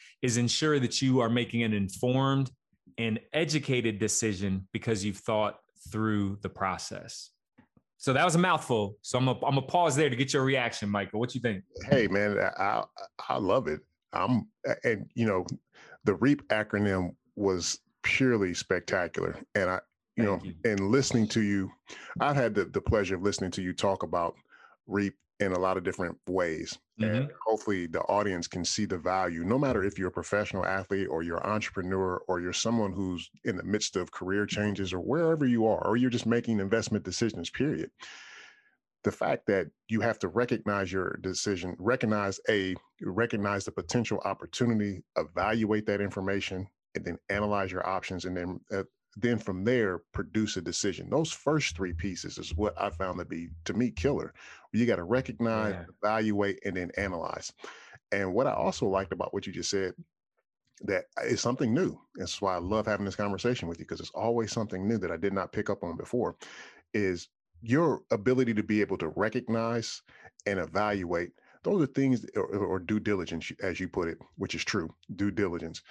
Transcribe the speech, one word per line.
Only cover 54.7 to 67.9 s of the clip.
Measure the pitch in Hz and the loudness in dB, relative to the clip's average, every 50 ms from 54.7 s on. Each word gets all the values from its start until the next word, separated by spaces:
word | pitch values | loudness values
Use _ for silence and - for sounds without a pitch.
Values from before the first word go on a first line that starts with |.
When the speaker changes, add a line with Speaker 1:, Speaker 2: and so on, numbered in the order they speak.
Speaker 2:
You | - 107 120 | 0 2 2
gotta | 117 101 87 85 | 2 2 0 0
recognize, | 87 120 131 131 - - - 117 113 113 110 110 104 95 | 0 0 0 0 -2 -4 -2 0 0 0 0 0 -2 -4
Speaker 1:
Yeah. | 87 85 85 - _ - | -6 -8 -14 -8 _ 0
Speaker 2:
evaluate, | 104 110 113 110 107 101 101 101 98 92 - - | 0 2 2 2 2 2 2 2 0 0 -4 -4
and | 101 92 | -4 -4
then | 92 90 85 - | -4 -4 -4 -4
analyze. | 95 101 95 90 82 85 87 - - - - - - - - - - - - - - _ - | -4 -4 -2 -2 -4 -6 -6 -6 -8 -10 -12 -14 -16 -18 -18 -18 -18 -20 -20 -20 -18 _ -2
And | 101 101 98 92 90 | -2 0 0 0 2
what | 113 139 | 2 2
I | 143 - | 2 2
also | 55 - 190 - - 123 | 0 0 0 0 0 0
liked | 98 95 95 98 82 | 2 2 0 0 -2
about | 90 87 - - - | -4 -4 -4 -4 -4
what | 98 - | -6 -6
you | 101 | -6
just | 87 90 85 - | -6 -6 -4 -2
said, | 101 98 95 90 - - 85 _ _ _ _ _ _ _ _ _ _ _ _ _ _ - | -2 0 -2 -2 -4 -8 -16 _ _ _ _ _ _ _ _ _ _ _ _ _ _ -10
that | 101 98 95 90 - - - - - | -4 -2 -2 -2 -2 -6 -6 -4 -2
is | 123 120 - | 0 0 0
something | - 117 127 - 143 110 117 | 0 0 0 2 2 2 2
new. | 165 185 - - - _ _ - | 2 2 0 -2 -6 _ _ -10
That's | - 90 - - - | -8 -8 -8 -6 -2
why | 101 95 92 | -2 0 0
I | 87 | 0
love | 85 92 107 110 107 | 0 0 0 0 2
having | 110 104 98 101 | 0 0 0 -2
this | 98 - | -2 -2
conversation | - 104 101 98 90 - 120 123 - 85 | -2 -2 -2 -2 0 0 0 0 0 -4
with | 82 85 - | -6 -8 -8
you, | 80 | -8
'cause | - - - | -10 -10 -10
it's | 85 - | -10 -10
always | - - 107 113 117 120 110 98 | -6 -2 0 0 0 0 0 -2
something | - 117 107 104 95 92 95 | -2 -4 -4 -4 -4 -2 0
new | 107 117 104 | 0 0 0
that | 90 82 | 0 -2
I | 85 | -2
did | 82 95 98 98 | -2 -2 0 0
not | 98 90 - | -2 -4 -4
pick | - 107 101 - | -4 -4 -2 -2
up | 98 - 87 | -2 -4 -4
on | 85 82 | -6 -6
before, | 85 - - 120 123 107 - - - - - - - - - - - - _ - | -6 -6 -4 -2 -2 -2 -2 -4 -8 -14 -18 -18 -18 -18 -20 -20 -20 -10 _ -2
is | 107 101 92 90 85 - - _ _ _ _ _ - | 0 0 0 0 -2 -6 -12 _ _ _ _ _ -8
your | - 110 127 151 170 147 | -2 2 2 4 4 4